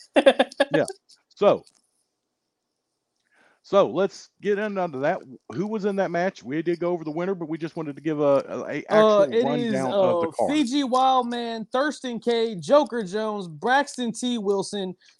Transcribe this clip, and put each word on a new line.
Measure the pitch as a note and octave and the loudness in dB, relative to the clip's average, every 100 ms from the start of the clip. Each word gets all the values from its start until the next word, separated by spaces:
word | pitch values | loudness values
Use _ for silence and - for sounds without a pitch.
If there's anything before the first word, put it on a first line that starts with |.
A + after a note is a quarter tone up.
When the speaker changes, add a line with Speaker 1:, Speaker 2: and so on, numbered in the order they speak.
| - D4 | 0 4
Speaker 1:
impla. | C#4 B3+ B3+ - | 4 4 -2 0
<laughs> | - | 0
Speaker 2:
Yeah. | E3 - - _ _ _ - | 0 -2 -6 _ _ _ 2
So, | G3+ G2+ - _ _ _ _ _ _ _ _ _ _ _ _ _ _ _ _ _ _ _ | 2 2 -2 _ _ _ _ _ _ _ _ _ _ _ _ _ _ _ _ _ _ _
so | - G3 C#3+ | 0 4 4
let's | C#3 G3 - - _ | 2 -2 -4 -20 _
get | F#3+ G3+ | -4 -2
in | G#3+ G3 | -2 -4
onto | F3 C3 | -4 -2
that. | C#3+ F#3 C3+ A#2+ - | -2 -2 -8 -20 -10
Who | A2+ G#3 | -6 -4
was | A3 G3+ | -2 -2
in | G3 | -2
that | F3 | -2
match? | E3+ F#3 - | 0 -2 -4
We | A2+ D3+ | -8 -4
did | E3 E3+ | -4 -2
go | F3 | -2
over | F3 | -4
the | D#3 | -4
winner, | D3+ F3+ F#3+ | -4 -4 -4
but | D#3+ | -6
we | D#3+ | -8
just | D#3+ E3+ | -8 -8
wanted | D#3 C3+ | -10 -6
to | |
give | D#3 D3 | -4 0
a, | C#3+ C#3 - | 4 4 2
a, | B2 | -8
a | F#2 C#3+ - | -6 -8 2
Speaker 1:
Uh, | G#3+ G#3+ G#3 | 4 6 6
Speaker 2:
actual | |
Speaker 1:
it | G3 A3+ | 4 2
is, | |
Speaker 2:
rundown | - D3 A3+ - B2+ | 0 0 -2 -2 0
of | G3+ F#3+ F3 | 2 2 2
the | E3 | -2
Speaker 1:
uh, | |
Speaker 2:
card. | - A2+ | -2 0
Speaker 1:
Fiji | D4+ A#3 C#4+ | 0 0 0
Wildman, | C4+ B3+ C4 C4 A#3+ A#3+ A#3 A3+ G#3 | 0 2 4 2 0 -4 -6 -8 -4
Thurston | B3+ D4 - B3+ A3+ | -2 -2 -4 -8 -4
K, | A#3+ A#3 A3+ F#3+ | -2 0 0 -4
Joker | D3 C#4+ A#3+ A#3 | 4 4 4 -4
Jones, | F#3 G#3 A3 G#3 F3+ | -4 -4 -4 -6 -8
Braxton | D3 G3+ C4+ C#4+ - A#3+ | -6 2 2 2 -4 -6
T | A3 B3 A#3+ | -4 -4 -2
Wilson, | G3 G3 F#3+ G#3 F#3 F3+ _ _ | -2 -2 -2 -6 -8 -10 _ _